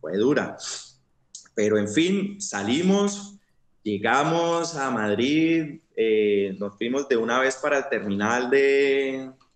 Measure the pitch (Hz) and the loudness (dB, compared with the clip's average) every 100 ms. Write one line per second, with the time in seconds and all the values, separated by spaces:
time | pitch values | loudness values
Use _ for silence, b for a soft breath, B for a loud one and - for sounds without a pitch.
0 | 78 98 123 135 92 - B B B B | -6 0 2 2 -2 -8 B B B B
1 | _ _ _ - - - 104 107 101 156 | _ _ _ -20 -10 -2 2 2 2 0
2 | 175 196 202 - - 101 104 143 185 202 | 2 0 -4 -8 -8 -6 -2 0 2 2
3 | 202 - - - _ _ _ _ 107 101 | 2 -4 -12 -20 _ _ _ _ -6 -2
4 | 113 135 156 170 170 170 165 151 131 117 | 0 2 2 2 0 0 -2 -4 -4 -2
5 | 107 104 131 156 160 165 151 - _ - | 0 0 0 2 2 0 -2 -8 _ -2
6 | 113 107 104 104 98 95 101 - 117 135 | 2 2 4 2 0 -4 -8 -6 -4 -2
7 | 139 117 113 127 135 135 147 139 131 - | 0 0 2 2 0 0 0 0 0 -2
8 | 101 - 107 123 127 139 139 139 139 139 | -2 0 0 0 2 4 4 4 2 2
9 | 135 131 131 131 _ | -2 -4 -10 -16 _